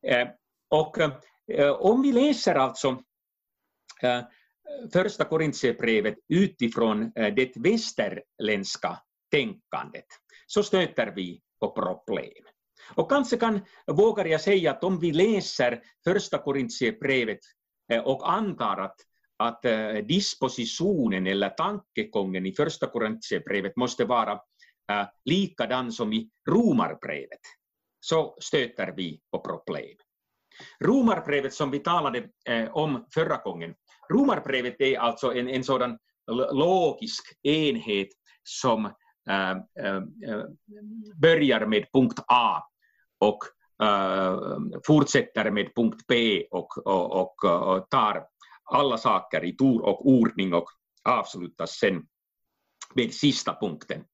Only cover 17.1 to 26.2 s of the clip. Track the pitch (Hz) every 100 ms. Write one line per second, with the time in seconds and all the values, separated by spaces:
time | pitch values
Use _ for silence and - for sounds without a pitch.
17.1 | 131 110 101 _ _ _ _ _ 117 123
18.1 | 135 - 185 208 139 113 95 98 - _
19.1 | _ _ _ 117 117 127 110 107 107 104
20.1 | 175 202 - 131 - 113 - 175 185 113
21.1 | 95 92 98 98 - 180 208 _ - 107
22.1 | 110 95 92 95 95 156 - - 120 110
23.1 | 113 - 92 - 101 95 - 123 - 113
24.1 | 120 104 104 _ _ _ _ - 104 101
25.1 | _ 127 180 196 - 113 127 123 113 110
26.1 | 110